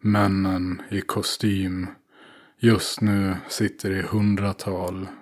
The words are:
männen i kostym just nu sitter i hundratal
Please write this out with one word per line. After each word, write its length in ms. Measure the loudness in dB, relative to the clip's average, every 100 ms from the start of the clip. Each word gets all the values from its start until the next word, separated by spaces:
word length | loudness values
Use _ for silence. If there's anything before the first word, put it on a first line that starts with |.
männen 840 | 2 4 4 2 0 0 -2 -4 -4
i 100 | -4
kostym 840 | -2 -4 -4 0 0 2 0 -2 -6 -10 _ -20 -20 -20 -20 _
just 420 | 4 4 2 0
nu 360 | 2 2 0 -2 -6
sitter 420 | -4 -4 -2 -4
i 120 | -4
hundratal 1080 | -2 2 2 2 0 -2 -4 -4 -4 -6 -10 -14